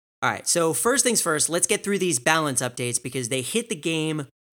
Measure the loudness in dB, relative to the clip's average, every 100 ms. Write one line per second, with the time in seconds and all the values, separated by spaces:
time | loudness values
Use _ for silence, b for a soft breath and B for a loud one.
0 | _ _ -2 -2 0 2 2 2 2 2
1 | 2 0 2 0 0 0 0 0 0 0
2 | 0 2 2 2 2 0 -2 -2 -2 -4
3 | -4 -6 -2 -2 -2 -4 -4 -4 -2 -2
4 | 0 -2 -6 _ _